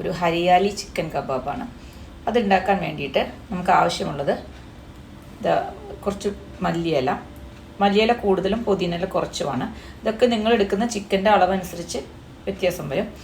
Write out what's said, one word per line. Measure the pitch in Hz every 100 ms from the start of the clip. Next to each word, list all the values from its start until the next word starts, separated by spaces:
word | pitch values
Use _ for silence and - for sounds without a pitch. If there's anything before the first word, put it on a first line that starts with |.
ഒരു | 170 185
ഹരിയാലി | 175 170 175 180 202 208
ചിക്കൻ | - - 160
കബാബാണ്. | 156 143 131 139 131 120 - - - - - -
അതുണ്ടാക്കാൻ | 226 202 190 196 190
വേണ്ടിയിട്ട് | 165 151 139 185 254 - -
നമുക്ക് | 180 190 170
ആവശ്യമുള്ളത് | 175 - 190 143 143 254 - - - - - - - - - -
ഇത് | 180 160 - - - -
കുറച്ച് | - 196 208 202 - - 180
മല്ലിയില, | 170 165 147 131 123 - - - - - -
മല്ലിയില | 196 202 220 240
കൂടുതലും | 208 185 190 220 233
പുതിനയില | 185 175 170 180 175
കുറച്ചുമാണ്. | 151 - 156 135 214 - - -
ഇതൊക്കെ | 220 220 247 233
നിങ്ങൾ | 214 233
എടുക്കുന്ന | 202 196 233 214
ചിക്കൻ്റെ | - 196 202 202
അളവനുസരിച്ച് | 180 190 175 170 170 - - - - - -
വ്യത്യാസം | 196 185 170 147
വരും. | 139 220 -